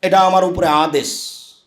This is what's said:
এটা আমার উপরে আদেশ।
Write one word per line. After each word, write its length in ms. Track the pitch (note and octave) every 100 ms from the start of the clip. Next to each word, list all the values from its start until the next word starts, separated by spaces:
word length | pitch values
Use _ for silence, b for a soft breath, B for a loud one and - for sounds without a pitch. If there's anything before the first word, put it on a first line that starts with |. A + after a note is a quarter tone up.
এটা 180 | F#3 F#3+
আমার 240 | F#3 F#3
উপরে 220 | F#3 F3+ F3
আদেশ। 640 | D3+ D#3 C#3+ - - - - - -